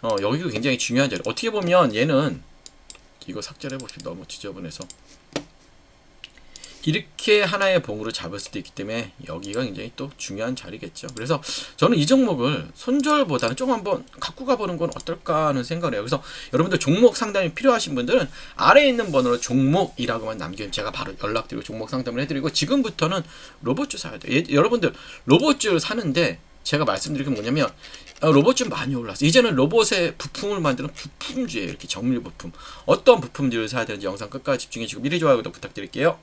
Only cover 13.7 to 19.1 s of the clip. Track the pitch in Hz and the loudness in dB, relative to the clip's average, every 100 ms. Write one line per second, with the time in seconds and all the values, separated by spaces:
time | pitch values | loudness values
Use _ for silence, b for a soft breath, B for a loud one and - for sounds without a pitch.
13.7 | 233 202 190 - - - - 262 269 202 | -2 0 -4 -4 -12 -12 -8 -2 0 0
14.7 | 175 165 - - 170 - 156 156 135 120 | -2 -4 -4 -8 -8 -2 2 2 0 -2
15.7 | 165 170 113 110 143 B B B 127 175 | -2 -2 -2 -2 -4 B B B 0 2
16.7 | 185 - 180 240 - 214 196 175 160 262 | 2 2 6 6 6 -2 0 0 -2 0
17.7 | 233 165 135 123 233 151 B B - 131 | 0 -2 -4 2 2 0 B B 0 8
18.7 | 226 285 240 208 | 8 8 2 2